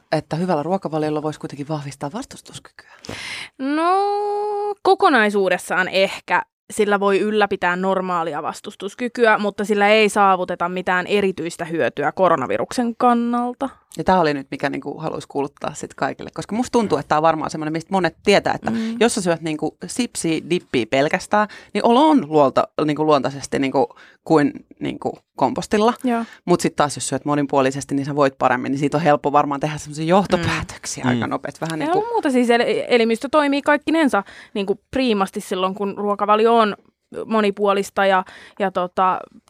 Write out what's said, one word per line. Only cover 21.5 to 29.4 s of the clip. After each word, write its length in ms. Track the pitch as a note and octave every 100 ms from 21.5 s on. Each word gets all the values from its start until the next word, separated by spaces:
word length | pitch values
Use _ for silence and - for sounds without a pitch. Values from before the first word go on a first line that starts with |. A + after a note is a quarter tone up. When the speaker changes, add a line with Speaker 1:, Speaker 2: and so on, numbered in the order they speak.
| - -
Speaker 1:
niin 100 | - A#3
olo 220 | A#3+ D#4
on 160 | C#4+ D3
luolta-, 400 | D#3 C3+ - - -
niinku 200 | D3+ D3 D#3
luontaisesti 520 | C#3+ C3+ C#3 - C#3+
niinku 300 | C3+ C#3 - - - _
kuin 280 | - D#3 C#3+ - - -
niinku 380 | - - - - _ -
kompostilla. 580 | B2+ C3+ - G#3+ A3 A3+
Speaker 2:
Joo. 200 | B3+ A#3 A3+ -
Speaker 1:
Mut 160 | - F3
sit 160 | D#3+ -
taas, 200 | D3 C3+
jos 120 | -
syöt 160 | C3+
monipuolisesti, 680 | D3 C#3+ C#3 C#3 C3 C3+ C3
niin 120 | C#3 C#3
sä 100 | C#3+
voit 220 | C#3 -
paremmin, 320 | B2+ B2 A#2+
niin 60 | C3+
siitä 180 | D3 D3
on 60 |
helppo 300 | E3 D3 D3
varmaan 280 | D3